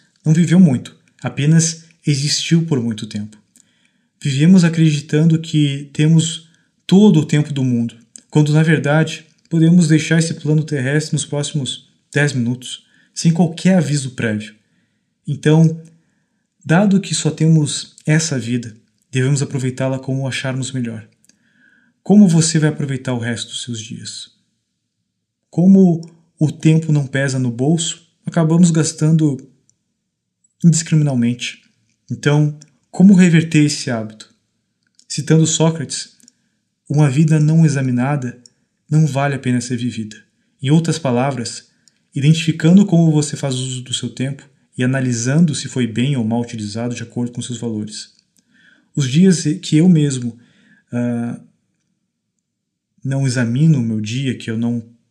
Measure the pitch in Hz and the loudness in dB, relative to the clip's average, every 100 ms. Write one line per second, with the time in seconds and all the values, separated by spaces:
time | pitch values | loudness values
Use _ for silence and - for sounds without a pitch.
0 | _ _ 151 160 151 175 170 120 - _ | _ _ 0 2 4 6 4 4 -6 _
1 | _ _ 123 131 147 165 160 - _ _ | _ _ -10 -2 2 2 2 -4 _ _
2 | 156 139 147 - - 165 165 135 117 107 | -4 -2 -2 -4 0 0 0 -4 -4 -8
3 | 110 107 107 - _ _ _ _ _ _ | -10 -10 -12 -16 _ _ _ _ _ _
4 | _ _ 147 135 160 190 170 165 160 147 | _ _ -4 2 6 6 6 4 2 2
5 | - 151 165 160 160 151 147 139 147 - | -2 2 2 2 0 0 0 -2 -8 0
6 | 156 160 160 - _ _ _ _ - 185 | 2 4 2 -6 _ _ _ _ 2 6
7 | 208 156 - 147 147 135 127 120 117 - | 6 4 2 -2 -2 -2 -2 -2 -4 -8
8 | _ - _ 151 151 151 160 147 143 151 | _ -20 _ 0 2 2 2 2 2 0
9 | 160 - _ _ - 165 160 180 151 156 | 0 -6 _ _ -4 2 4 4 4 2
10 | - 165 160 156 147 156 151 147 127 151 | 2 0 0 -4 -2 -2 -2 -4 -2 -2
11 | 151 147 - 147 147 151 127 - _ _ | -2 -6 -6 -6 -6 -6 -8 -10 _ _
12 | _ 143 147 127 117 127 - - _ _ | _ -2 -2 -2 -4 -6 -10 -18 _ _
13 | _ - 165 165 165 - 185 190 139 147 | _ -2 0 2 0 -2 0 0 0 -4
14 | 131 - 113 104 - - _ _ _ _ | -6 -6 -4 -4 -8 -20 _ _ _ _
15 | _ _ - 143 151 156 160 - - _ | _ _ -10 -2 2 4 2 0 -14 _
16 | _ _ _ _ _ _ - 165 208 190 | _ _ _ _ _ _ 0 2 2 0
17 | - 156 151 - 160 160 147 - - _ | -2 -4 -4 0 2 2 0 -6 -14 _
18 | - 156 160 131 117 123 110 - _ _ | -2 0 -2 -6 -4 -6 -8 -16 _ _
19 | _ 131 131 147 143 135 127 127 135 131 | _ -4 -2 -2 -4 -6 -6 -4 -6 -6
20 | 131 135 135 - 135 131 127 131 117 110 | -6 -6 -6 -6 -6 -6 -6 -8 -8 -10
21 | 107 _ _ _ _ _ _ _ _ _ | -16 _ _ _ _ _ _ _ _ _
22 | - 208 190 165 160 156 151 147 143 131 | 4 6 8 6 2 0 0 -2 -6 -6
23 | 131 120 117 110 - - - 113 107 113 | -6 -6 -6 -8 -10 -12 -12 -12 -12 -16
24 | 110 - - _ _ _ _ _ _ _ | -16 -18 -20 _ _ _ _ _ _ _
25 | _ _ _ _ _ 165 185 196 185 165 | _ _ _ _ _ 2 6 6 6 2
26 | - _ _ - 151 - 160 160 160 147 | -6 _ _ -4 -4 0 2 2 2 -2
27 | 131 135 139 131 123 117 139 165 - - | -2 -4 -4 -2 -4 -2 0 -2 -4 -10
28 | _ _ - 170 160 170 175 160 151 - | _ _ -6 -2 2 4 4 2 -2 -2
29 | 156 160 151 123 - _ _ _ _ _ | 0 2 0 -2 -12 _ _ _ _ _
30 | _ _ _ _ _ _ 170 147 - 156 | _ _ _ _ _ _ 2 2 0 0
31 | 147 127 117 120 - - _ _ _ _ | 0 0 -2 -4 -10 -16 _ _ _ _
32 | - 110 147 147 151 147 - _ _ - | -14 -4 0 2 0 -4 -20 _ _ 2
33 | 190 180 180 160 165 156 147 - 135 117 | 4 6 6 4 2 2 0 -2 -6 -6
34 | 107 - - _ _ _ _ _ _ _ | -8 -14 -20 _ _ _ _ _ _ _
35 | - - - 160 160 - 160 165 131 - | -14 -6 2 2 2 2 0 -2 -8 -12
36 | - _ _ _ _ _ _ _ - 147 | -14 _ _ _ _ _ _ _ -4 2
37 | 147 135 156 156 151 160 160 135 131 123 | 2 2 2 2 2 4 2 2 -2 -2
38 | 131 147 120 - _ _ _ _ - 151 | -2 -4 -8 -14 _ _ _ _ -2 0
39 | 156 135 143 135 127 123 - 120 120 107 | 2 0 -2 -2 -2 -2 -4 -6 -6 -8
40 | 107 - _ _ _ _ 131 165 160 151 | -12 -14 _ _ _ _ 0 0 0 -4
41 | 135 120 135 127 113 - _ _ _ _ | -2 -2 -2 -4 -10 -12 _ _ _ _
42 | _ 143 143 160 - 156 160 190 196 165 | _ -2 2 2 0 0 4 4 4 2
43 | 165 151 147 - 139 127 131 127 123 117 | 2 2 -2 -6 -6 -6 -6 -10 -10 -10
44 | 123 - 135 135 - _ _ - 127 131 | -8 -8 -8 -8 -16 _ _ -4 -2 -2
45 | 127 117 123 151 170 127 - 127 117 107 | -2 -2 0 2 2 0 -6 -4 -4 -2
46 | 131 131 110 117 117 117 104 113 120 113 | -2 -2 -2 -4 -6 -8 -10 -8 -8 -10
47 | 113 123 120 123 120 117 120 107 104 - | -10 -8 -8 -8 -12 -10 -8 -8 -10 -14
48 | - _ _ _ _ _ _ _ _ - | -18 _ _ _ _ _ _ _ _ -6
49 | 127 147 190 170 147 180 - 156 185 160 | -2 2 4 2 -2 -6 -2 2 4 4
50 | 147 131 120 - _ _ _ _ - 120 | 2 -4 -8 -12 _ _ _ _ -10 -6
51 | 120 120 120 - _ _ _ _ _ _ | -4 -6 -8 -12 _ _ _ _ _ _
52 | _ _ _ _ _ _ _ _ _ _ | _ _ _ _ _ _ _ _ _ _
53 | 131 139 135 123 117 123 160 139 113 110 | -6 -4 -2 -2 -2 2 2 2 0 -4
54 | 107 123 135 110 - 110 120 120 - _ | -6 -6 -6 -6 -6 -4 -4 -6 -8 _
55 | _ | _